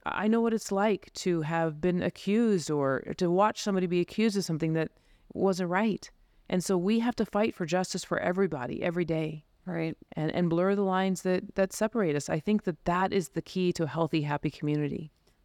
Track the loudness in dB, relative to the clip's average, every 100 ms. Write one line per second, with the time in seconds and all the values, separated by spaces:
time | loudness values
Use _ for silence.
0 | -6 -2 2 2 2 -2 -2 0 2 0
1 | -4 -4 0 0 0 0 0 0 0 2
2 | -2 -4 0 2 4 2 2 0 2 0
3 | -4 -2 2 4 2 2 -2 0 2 0
4 | 0 2 2 2 -2 -2 0 0 -2 -8
5 | _ _ _ 0 0 2 0 2 0 -2
6 | -6 _ _ _ -2 -2 2 2 2 2
7 | 0 -2 -2 0 0 -2 -2 0 0 -6
8 | -4 -2 0 0 0 -2 -6 -2 -2 -2
9 | -2 -2 -4 -8 -16 _ -8 -6 -6 -8
10 | -12 -4 -2 0 2 2 2 2 2 2
11 | 0 0 0 0 -2 0 0 0 -2 0
12 | 0 0 -2 -2 0 0 0 -4 -2 0
13 | 2 0 -2 -6 -6 0 0 0 -2 0
14 | 0 0 0 -2 -4 -4 -2 -2 -2 -4
15 | -10 _ _ _